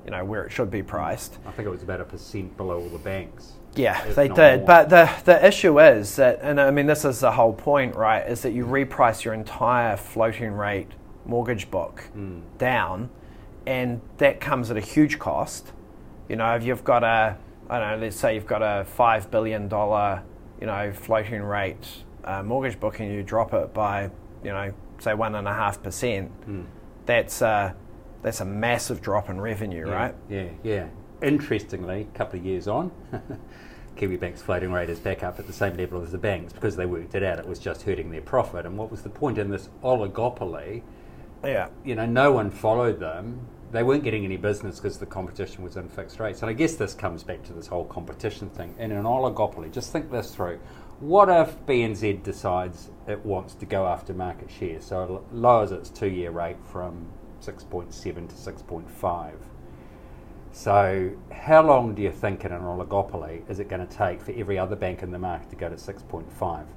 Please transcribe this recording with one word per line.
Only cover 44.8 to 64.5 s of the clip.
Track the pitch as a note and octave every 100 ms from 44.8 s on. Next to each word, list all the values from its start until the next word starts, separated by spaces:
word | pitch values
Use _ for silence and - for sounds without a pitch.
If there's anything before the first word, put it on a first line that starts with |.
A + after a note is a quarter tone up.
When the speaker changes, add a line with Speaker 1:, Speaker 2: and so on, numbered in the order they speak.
Speaker 2:
'cause | G#2 -
the | F#2+
competition | F#2+ F#2 - F#2 -
was | F2+ F#2
in | F2
fixed | - E2+ -
rates. | A2 F#2+
And | A2+
I |
guess | A2+ D#3+
this | E3 G2
comes | - F#2+ E2
back | - E2+
to | -
this | E2+ E2
whole | F2+
competition | E2 F2+ E2 - D2 - F#2+
thing. | - E2+ G2
In | A2+
an | G2+
oligopoly, | A2+ C3 C3 G#2 G#2 - D#2+
just | B2+ -
think | E3 D3
this | F#2 -
through. | - F2+ E2+ - - - -
What | C#3+ F#3+ G3
if | F3 D#3 - -
B | B2+
N | A2+
Z | G2+ G#2+ F#2
decides | G2+ - G2 F2+ F2+ E2+ - - -
it | G#2
wants | G#2+ F#2+ F2+
to | -
go | F#2 G2 F#2
after | E2+ -
market | F#2 F2+ F2 -
share? | - F#2 D#2+
So | - F#2
it | F2+
l-, | F#2+ -
lowers | A#2+ A#2+ A#2+ G2+
its | F#2 -
two-year | - G2+ F2+ F2
rate | E2+ E2+ F2
from | - F#2 F2+ E2+ E2+ - - -
six | - -
point | - F2+ E2
seven | - F#2+ E2+ E2
to | -
six | - F2
point | - E2+ E2
five. | - F#2+ F2 D#2 D#2 - - - - - - - - - - -
So | - G#2+ G2+ G2 F#2+ F#2 - -
how | - - D#3
long | D#3 C3 A#2
do | G#2
you | G2
think | - G#2+ F#2
in | F#2
an | F2
oligopoly | F2+ F2 E2 G2 G2 F2+ D#2 E2 E2
is | G2
it | G2+
gonna | F#2 F2+
take | - G2 F2
for | -
every | A#2 G2